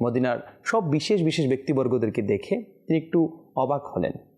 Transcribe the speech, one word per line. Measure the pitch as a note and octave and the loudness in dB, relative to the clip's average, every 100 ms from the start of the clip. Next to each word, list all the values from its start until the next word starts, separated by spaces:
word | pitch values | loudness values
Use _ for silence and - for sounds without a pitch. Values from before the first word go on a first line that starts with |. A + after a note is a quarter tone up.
মদিনার | A#2+ A#2+ B2+ A#2 - - | -2 0 0 -2 -6 -12
সব | - A3+ F3 | -2 0 2
বিশেষ | D3+ - G#3 | 0 2 2
বিশেষ | D#3+ E3 C#3 | 2 2 0
ব্যক্তিবর্গদেরকে | C3 - C3+ B2+ B2+ A2 A2 | 0 0 0 2 2 0 0
দেখে | G#2 G2+ - G3+ | 0 -2 -2 -4
তিনি | A3 - - D#3+ D#3 | -4 -10 -2 -2 2
একটু | E3+ D#3+ - - - | 2 0 -2 -8 -2
অবাক | C3 C#3+ - | 0 -2 -4
হলেন | - E2 - - | -4 -4 -4 -14